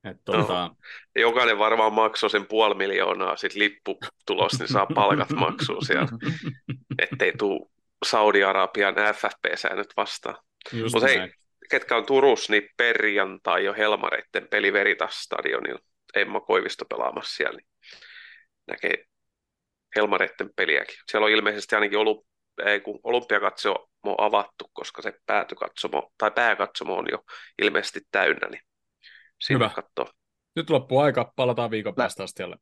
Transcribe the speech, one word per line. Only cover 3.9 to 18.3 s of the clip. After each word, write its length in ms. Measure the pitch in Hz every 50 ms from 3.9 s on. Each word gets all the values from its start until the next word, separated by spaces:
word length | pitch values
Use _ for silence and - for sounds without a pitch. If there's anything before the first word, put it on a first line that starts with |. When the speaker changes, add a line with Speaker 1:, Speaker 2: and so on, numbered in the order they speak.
| 95 - - - _ _ _ - 98 - 98 - - 123
Speaker 2:
niin 100 | - -
saa 180 | 131 101 98 - -
palkat 360 | 104 101 101 98 92 92 -
maksuun 540 | - - 90 82 - - 147 - - - -
siellä, 240 | - - 69 139 - 117 117 - - 165 - - 156 127 -
Speaker 1:
<laughs> 460 | _ - 131 - _ _ 127 - 85
Speaker 2:
ettei 280 | - 160 123 101 92 - -
tuu 320 | 107 101 92 - - _ _ _ _ _ _ _ -
Saudi-Arabian 880 | - - 113 107 107 101 101 98 95 98 95 92 95 - 107 101 98 98
F 240 | 101 104 107 104 -
F 140 | - 101 - _
P-säännöt 460 | - - 85 - - - 92 95 104 - -
vastaan. 400 | - 107 - - - - 117 107 - _ _ _ _ - -
Speaker 1:
Just 220 | - 113 113 113 110
Speaker 2:
Mut 80 | 110
hei, 160 | 117 135 131 101
Speaker 1:
näin. 140 | 92 92 _ _ _ _ _ _ - _
Speaker 2:
ketkä 260 | - 131 - - 240
on 100 | 113 110
Turussa, 460 | - 135 135 131 139 117 - - -
niin 160 | 107 104 101 - _
perjantai 880 | - 120 117 113 107 110 107 101 101 98 95 95 - _ 92 87 92 95
jo 100 | 98 101
Helmareitten 720 | 110 107 107 104 98 95 - - - - _ - 101 98 -
peli 220 | - 104 101 101
Veritas-stadionilla. 1080 | 101 101 98 107 92 - 82 - - - - - - - - - - 64 - - 62 - _ _ _ _ _ _ -
Emma 260 | 104 98 101 101 101
Koivisto 440 | - - 101 95 - - - - -
pelaamassa 520 | _ - 57 60 62 - - - - -
siellä, 200 | - - - - -
niin 100 | _ _ _ _ _ - - - - - - - - -